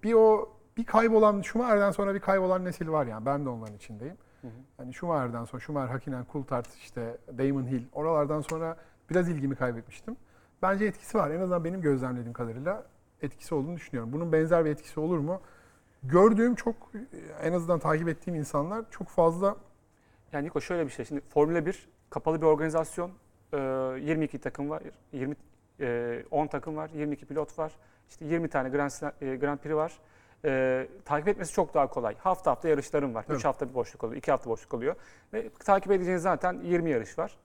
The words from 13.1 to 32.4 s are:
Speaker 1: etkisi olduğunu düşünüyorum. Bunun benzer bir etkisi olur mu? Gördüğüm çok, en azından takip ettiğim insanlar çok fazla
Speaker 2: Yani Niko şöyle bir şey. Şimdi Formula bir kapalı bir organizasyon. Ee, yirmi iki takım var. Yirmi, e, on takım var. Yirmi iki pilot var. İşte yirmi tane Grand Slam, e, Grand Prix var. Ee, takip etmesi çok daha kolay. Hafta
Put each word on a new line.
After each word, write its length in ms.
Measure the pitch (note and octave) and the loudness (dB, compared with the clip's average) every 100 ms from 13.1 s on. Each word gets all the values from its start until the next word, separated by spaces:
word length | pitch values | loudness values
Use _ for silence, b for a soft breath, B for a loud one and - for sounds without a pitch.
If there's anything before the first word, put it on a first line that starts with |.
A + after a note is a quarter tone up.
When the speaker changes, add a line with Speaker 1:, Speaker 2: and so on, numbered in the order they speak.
| _ | _
Speaker 1:
etkisi 320 | D3 - - | -8 -8 -4
olduğunu 220 | D#3 C#3 F3 | -4 -2 -6
düşünüyorum. 360 | - C3 A#2 | -8 -8 -4
Bunun 200 | C#3+ E3+ | -4 2
benzer 320 | D#3 D#3+ E3+ | 2 4 4
bir 60 | D#3+ | 4
etkisi 300 | D3 - - | 0 -6 -4
olur 180 | D#3 F3 | -2 0
mu? 220 | D3 F#3 b b b b b b | -2 -6 b b b b b b
Gördüğüm 520 | C3 E3 G#3 A3 A#3 | 4 8 8 8 4
çok, 220 | A#3+ - A3+ - G#3+ B3+ - D#3+ D#3 | 2 -2 -6 -10 -14 -14 -16 -16 -4
en 100 | D#3+ | 0
azından 260 | F3 E3 E3+ | 0 2 2
takip 300 | D#3 D#3 E3+ | 2 2 0
ettiğim 260 | D#3 - | -4 -4
insanlar 500 | E3 C#3+ D3 D3+ G#3+ A3+ | -4 -2 -2 -2 -6 -10
çok 180 | - F#3+ | -12 -6
fazla 480 | - E3 E3+ G3 G#3 - _ _ b b b _ | 4 4 4 0 -2 -14 _ _ b b b _
Speaker 2:
Yani 140 | D3 D3 | -6 -4
Niko 140 | D#3 | -4
şöyle 260 | - F3 D3+ | -2 -2 -2
bir 40 | |
şey. 140 | - | -4
Şimdi 160 | A#2+ C#3+ | -8 -8
Formula 460 | - - D3 E3+ D#3 | -2 2 4 4 0
bir 220 | F#3+ - _ _ | -6 -12 _ _
kapalı 300 | - D#3+ D#3+ | -4 -2 2
bir 60 | D#3 | 4
organizasyon. 640 | D3+ D#3+ D#3+ D#3+ - F3+ F#3 _ _ _ | 4 4 0 -2 -6 -8 -10 _ _ _
Ee, 60 | D3 C3+ C3 C3 C3 | -4 -2 -2 -2 -4
yirmi 240 | D3 D#3+ | -2 -2
iki 140 | D3+ C3+ | -2 -4
takım 320 | C3+ - C#3+ | -8 -6 -6
var. 120 | D#3 - - _ | -6 -10 -20 _
Yirmi, 240 | C#3 C3 D3 - _ _ _ | -8 -6 -8 -14 _ _ _
e, 420 | C3 A#2+ A#2+ A#2+ - | -4 -2 -2 -6 -4
on 160 | C#3+ D3+ | -2 0
takım 300 | C#3+ E3 D3+ | -2 -6 -8
var. 140 | D#3 | -8
Yirmi 200 | D#3+ D3 | -6 -4
iki 120 | D3 - | -4 -6
pilot 320 | D3 D3 - | -6 -6 -6
var. 140 | D#3 - b b b | -8 -8 b b b
İşte 160 | - | -14
yirmi 240 | D3+ E3+ E3 | -4 -2 0
tane 200 | C#3+ C3 | -2 0
Grand 220 | C#3 C#3+ | 0 -2
Slam, 220 | - D3 - | -4 -10 -6
e, 160 | C#3 C3 | -6 -2
Grand 220 | C#3+ C#3+ | -2 -4
Prix 160 | D3+ | -2
var. 240 | D3+ D#3+ - b b b b | -2 -2 -6 b b b b
Ee, 440 | D#3 C3 C3 B2+ C3 - | 0 2 2 2 -2 -12
takip 240 | - D3 E3 | -2 0 0
etmesi 240 | G3+ E3+ | -2 -2
çok 220 | - F3 | 0 0
daha 120 | D#3 C3+ | 2 2
kolay. 300 | - A#2 G#2+ | 0 -4 -2
Hafta 320 | F#3 F3+ | -2 0